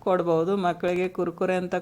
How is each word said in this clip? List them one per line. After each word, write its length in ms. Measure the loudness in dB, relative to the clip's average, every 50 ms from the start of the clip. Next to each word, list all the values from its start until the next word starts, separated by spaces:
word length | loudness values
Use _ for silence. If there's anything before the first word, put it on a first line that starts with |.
| 0
ಕೊಡ್ಬೋದು. 480 | 2 2 2 2 2 2 2 2 2 0 0 0 0
ಮಕ್ಕಳಿಗೆ 400 | -2 0 -2 -2 0 0 -2 -2 -2 -2
ಕುರ್ಕುರೆ 400 | -4 -4 -2 -2 -2 0 0 0
ಅಂತ 140 | -2 -2 -4 -4